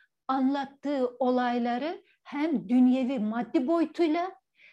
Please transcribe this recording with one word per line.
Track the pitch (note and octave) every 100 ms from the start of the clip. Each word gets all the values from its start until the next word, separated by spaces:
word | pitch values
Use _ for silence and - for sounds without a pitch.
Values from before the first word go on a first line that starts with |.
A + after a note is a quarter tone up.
| _ _ -
anlattığı | C4+ C4 C#4+ C4+ - C#4 C#4+ B3 -
olayları | B3+ B3+ B3 A#3+ A#3+ A#3+ D4 G4+ _ _
hem | - C#4+ D#4 C4 F3+
dünyevi | B3 B3+ B3+ B3+ C4+
maddi | G#3+ A3+ A#3 E4 B3+
boyutuyla | E4+ D#4+ - E4+ E4 F4+ F#4+ _ _ -